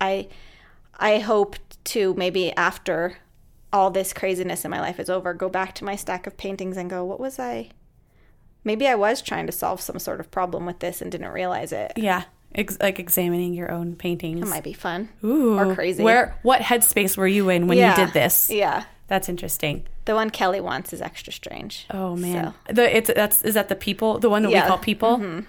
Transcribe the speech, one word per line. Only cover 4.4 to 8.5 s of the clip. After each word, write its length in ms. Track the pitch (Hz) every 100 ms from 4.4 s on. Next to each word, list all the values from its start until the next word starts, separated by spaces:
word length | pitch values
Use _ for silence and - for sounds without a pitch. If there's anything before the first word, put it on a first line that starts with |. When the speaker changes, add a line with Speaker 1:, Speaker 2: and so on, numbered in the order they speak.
| 185 170
Speaker 1:
in 60 | -
my 100 | 180
life 180 | 175 180
is 120 | 185
over, 240 | 185 185
go 140 | 175 185
back 260 | 185 190 -
to 80 |
my 120 | 202 202
stack 300 | - 180 190
of 100 | -
paintings 380 | 196 190 185 190
and 100 | 175
go, 160 | 185
"What 160 | 180 196
was 180 | 269 262
I, 300 | 247 233 233 - _ _ _ _ _ _ _